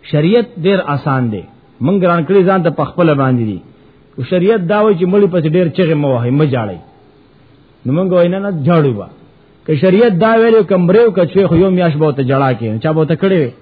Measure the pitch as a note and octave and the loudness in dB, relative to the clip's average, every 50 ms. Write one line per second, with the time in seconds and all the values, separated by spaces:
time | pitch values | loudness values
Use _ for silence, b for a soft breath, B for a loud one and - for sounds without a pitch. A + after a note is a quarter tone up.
0 | _ - - D3 D3+ F3 A3 A#3+ A3 - - F#3+ D#3 F#3+ G3+ F#3+ - - C#3+ C3+ | _ -2 -2 0 0 2 2 0 0 -2 -8 -4 -2 0 0 0 -2 -4 -6 -4
1 | - D#3 C3+ C3 B2 A#2 G#2+ F#2 E2 - - _ _ _ _ _ A#2 D3 G3 G3+ | -2 -2 -2 -2 -2 -4 -4 -8 -12 -16 -20 _ _ _ _ _ -2 -2 0 2
2 | F3 F3 F3 E3+ D3+ C#3 G3 G3+ F3+ F#3 F#3+ F#3+ D#3+ E3+ D3 - D3 - - - | 2 2 0 0 0 0 2 2 2 2 0 0 0 -2 -2 -4 -6 -6 -2 0
3 | F3 E3 D3 C#3 C3+ C3 B2+ A#2+ A#2 G#2+ G2 F2 - - b b b b b b | 0 2 2 2 0 0 0 0 -2 -4 -6 -10 -12 -18 b b b b b b
4 | b _ _ - B2+ - F#3+ F3+ F3 G3+ A3+ A3 F3 E3 G#3 G#3 G#3+ A3 G3+ D#3+ | b _ _ -12 -6 -4 -2 0 2 2 0 0 -2 -2 0 0 2 2 2 0
5 | F#3 F3+ F#3 G#3 G3+ F#3 F3 F3+ D3+ D#3+ D#3 F3+ F3+ D#3+ C3 - F#3 D#3+ D#3+ D3 | 0 0 2 2 2 2 0 0 -2 0 0 0 0 0 0 -2 0 0 0 0
6 | D3 C#3 C3 A#2+ A#2+ A#2+ C3+ C#3+ D#3 D3 B2 B2 A2 G2+ F#2 E2 - - _ _ | 0 0 -2 -2 -2 -2 0 0 0 0 0 -4 -4 -6 -10 -12 -16 -20 _ _
7 | _ _ _ _ _ _ _ _ _ _ _ _ _ _ _ _ _ - C3+ E3 | _ _ _ _ _ _ _ _ _ _ _ _ _ _ _ _ _ -4 -2 -2
8 | F#3+ F#3 F#3 F3+ F3 F3 F#3 G3 G3 G3+ F#3+ D#3 C3+ D#3+ F3 E3 D3 C3+ A#2 G2+ | 0 0 2 2 2 2 0 -4 -6 -6 -6 -4 -2 2 2 2 2 0 -2 -4
9 | F#2 - - _ - _ _ _ _ _ _ _ _ - D#3+ C#3 F3 F#3 F3+ G3+ | -10 -14 -18 _ -20 _ _ _ _ _ _ _ _ -4 -2 0 2 2 4 4
10 | A#3+ A#3 F#3+ E3 A3 A3 A3+ A3+ A3+ A#3 A3+ A3 G3 D3+ G3 F3+ F3 E3+ F#3 A3 | 2 2 2 0 0 2 2 2 2 4 2 2 2 2 0 0 2 2 4 4
11 | A#3+ A3+ F3+ F#3+ F3 C#3+ - F#3+ G3 F3 E3+ E3 F#3+ F#3+ F#3 F3+ F3+ E3+ C#3+ D3 | 2 2 2 0 -2 0 0 0 0 2 2 2 2 2 2 0 0 -2 0 0
12 | D#3+ D3+ C3+ C#3 C3+ B2 C#3 C3+ C#3 C3 B2+ G#2+ A#2 A2 G#2+ A2 - D#3+ D#3 D#3+ | -2 -2 0 -2 -2 -2 0 0 0 0 -2 -2 -4 -6 -6 -4 -4 -2 -2 0
13 | D#3 C#3+ E3 - - F#3+ F#3+ E3+ C#3+ A#2 - - | 0 -2 -2 -2 0 0 0 0 -2 -4 -6 -14